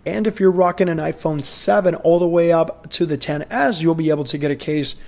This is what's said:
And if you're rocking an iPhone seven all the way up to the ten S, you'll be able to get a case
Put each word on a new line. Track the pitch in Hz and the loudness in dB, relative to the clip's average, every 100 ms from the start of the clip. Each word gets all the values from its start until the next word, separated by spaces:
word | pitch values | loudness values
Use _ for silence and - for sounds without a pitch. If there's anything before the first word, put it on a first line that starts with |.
| - | -6
And | 214 214 | -2 -2
if | 196 | 2
you're | 190 | 2
rocking | 180 180 175 180 | 4 2 2 0
an | 165 | 0
iPhone | 156 156 165 151 135 | -4 -4 -4 -2 -4
seven | - - 208 185 160 | -4 0 2 2 2
all | 165 170 | 2 4
the | 175 | 4
way | 170 170 | 2 4
up | 165 165 - - | 2 2 -4 -12
to | - 170 | -4 -2
the | 143 | -2
ten | - 143 - | -4 -6 -6
S, | 233 277 180 | -2 0 2
you'll | 165 165 | 0 2
be | 156 | 0
able | 147 135 | 0 -2
to | 147 | -4
get | 147 | -2
a | 143 | -4
case | - 151 139 - | -2 -2 -2 -8